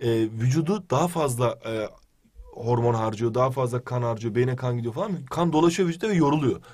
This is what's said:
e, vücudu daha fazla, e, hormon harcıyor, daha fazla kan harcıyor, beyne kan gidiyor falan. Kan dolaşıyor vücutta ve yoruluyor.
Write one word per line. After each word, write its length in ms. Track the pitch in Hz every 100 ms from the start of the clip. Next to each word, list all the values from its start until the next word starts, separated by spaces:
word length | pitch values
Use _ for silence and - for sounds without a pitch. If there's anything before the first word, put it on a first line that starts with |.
e, 80 | 120
vücudu 760 | 113 110 113 120 147 160 214 -
daha 180 | 131 175
fazla, 500 | 170 147 120 120 110 113
e, 220 | 110 104 - _ _ _ - -
hormon 400 | - 113 120 120
harcıyor, 400 | 117 110 104 117
daha 160 | 113 131
fazla 340 | 127 123 123
kan 180 | - 127
harcıyor, 320 | 120 110 113
beyne 220 | 110 123 123
kan 200 | 127 120
gidiyor 180 | 117
falan. 300 | 120 214 165 131
Kan 220 | 160 170
dolaşıyor 360 | 156 170 170 175
vücutta 200 | 170 214
ve 40 |
yoruluyor. 460 | 190 143 151 135 95 -